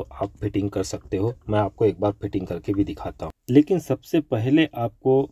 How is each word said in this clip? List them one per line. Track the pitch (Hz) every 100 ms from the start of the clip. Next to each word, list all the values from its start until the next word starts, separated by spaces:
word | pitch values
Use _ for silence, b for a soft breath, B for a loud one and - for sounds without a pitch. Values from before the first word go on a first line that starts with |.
| -
आप | - 104 -
fitting | 107 101 101
कर | 98
सकते | 92 - - 95
हो। | 110 120 -
मैं | 104
आपको | 98 - 110
एक | 85
बार | 104 104
fitting | 104 98 90
करके | 87 -
भी | 98
दिखाता | 92 - 90 - -
हूँ। | - -
लेकिन | 131 151 185
सबसे | - 127 - 170
पहले | 147 113 123 151 156 123
आपको | 117 - 131 131 139